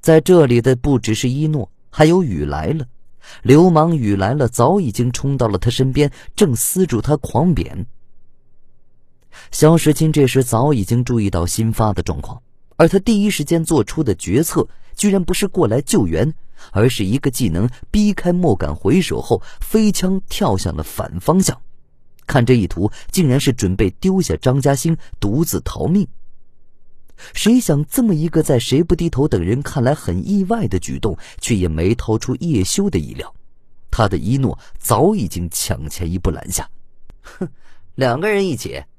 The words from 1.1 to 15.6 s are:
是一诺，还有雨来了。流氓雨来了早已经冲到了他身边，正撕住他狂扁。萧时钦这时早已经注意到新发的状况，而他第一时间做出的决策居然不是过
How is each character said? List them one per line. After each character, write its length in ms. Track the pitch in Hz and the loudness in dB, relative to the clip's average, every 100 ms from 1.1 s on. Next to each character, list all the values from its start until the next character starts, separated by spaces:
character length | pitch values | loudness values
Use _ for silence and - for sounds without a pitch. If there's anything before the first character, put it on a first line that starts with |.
| 110 | -2
是 120 | 127 | -2
一 200 | 135 156 | -2 -2
诺， 240 | 151 98 - - | -2 -6 -12 -18
还 160 | - 156 | 2 4
有 160 | 180 | 6
雨 240 | 165 85 71 | 2 -2 -2
来 220 | 73 95 | -4 -4
了。 180 | 156 127 - - - - - | -4 -6 -14 -20 -20 -20 -8
流 280 | - 143 185 | 4 6 8
氓 280 | 160 160 160 | 4 2 2
雨 180 | 110 98 | 0 0
来 180 | 95 | 0
了 140 | 147 123 | 0 0
早 320 | - 123 196 | 2 2 2
已 100 | 156 | 0
经 220 | 98 123 | -2 -2
冲 240 | 123 139 135 | -2 -4 -2
到 120 | 113 | 0
了 100 | 98 | 0
他 120 | 120 | -2
身 220 | 123 131 | 0 0
边， 180 | 131 143 - - - | 2 0 -2 -14 2
正 200 | 202 117 | 2 2
撕 300 | - 180 185 | -2 0 0
住 160 | 113 | 0
他 160 | - 151 | 0 -2
狂 360 | - 110 170 | 0 0 2
扁。 340 | 151 - - 90 - - - - - - - - - - - - - - - - | 0 -2 -8 -12 -14 -18 -20 -20 -20 -20 -20 -20 -20 -20 -20 -20 -20 -20 -20 -12
萧 240 | - 151 165 | 4 6 6
时 180 | 151 | 4
钦 200 | 147 160 | 2 2
这 120 | 151 135 | 4 4
时 180 | 131 | 2
早 280 | 127 113 139 | 0 2 2
已 120 | 139 | 0
经 200 | 90 117 | 0 -2
注 160 | 123 120 | 0 0
意 100 | 101 | 0
到 160 | 87 87 | 0 -2
新 280 | - 113 | -2 -2
发 180 | 107 110 | 0 0
的 100 | 98 | 0
状 200 | - 90 | -4 -6
况， 200 | - - _ - - - | -8 -14 _ -20 -20 2
而 100 | 165 | 4
他 100 | 196 | 4
第 240 | 196 214 | 2 2
一 60 | 208 | 2
时 140 | - | 0
间 220 | 147 170 160 | 0 0 2
做 180 | 156 | 2
出 200 | 104 - | 2 -2
的 120 | - 90 | -2 -2
决 260 | - 104 | 0 0
策 240 | 165 - - - - - | 0 0 -2 -6 -14 -2
居 160 | 208 | 0
然 100 | 196 | 2
不 120 | 175 | 0
是 140 | 185 190 | -2 -2
过 200 | 190 | 0